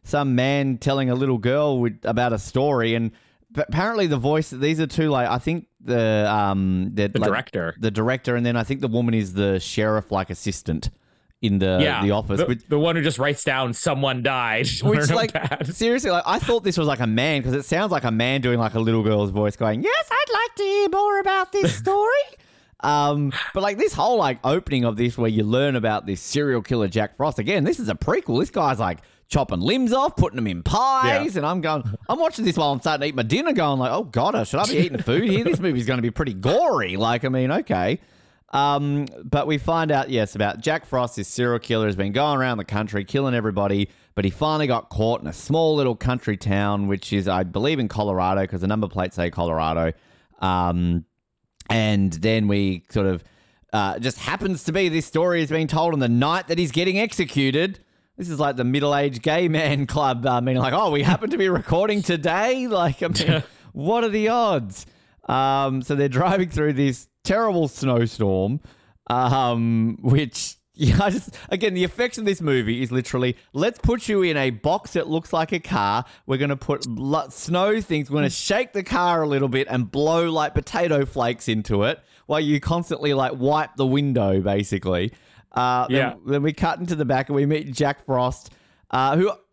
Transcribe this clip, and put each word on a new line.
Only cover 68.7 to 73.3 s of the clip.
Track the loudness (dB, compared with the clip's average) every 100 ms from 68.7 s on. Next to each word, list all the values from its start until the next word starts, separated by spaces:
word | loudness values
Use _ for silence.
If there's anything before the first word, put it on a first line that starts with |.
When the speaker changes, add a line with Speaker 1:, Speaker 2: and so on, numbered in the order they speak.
| -20 _ _ -4
Speaker 1:
um, | 0 2 2 2 0 0 0 0 -2
which, | 2 2 2 -4 -6 -8 _
<laughs> |
yeah, | -2 2 2
I | 2
just, | -2 -6 -14 -8
again, | -2 -2
the | 0
effects | -2 -2 -4 -2
of | -2
this | -2
movie | 0 0 0 -2
is | -2
literally, | -4 -2 -2 -2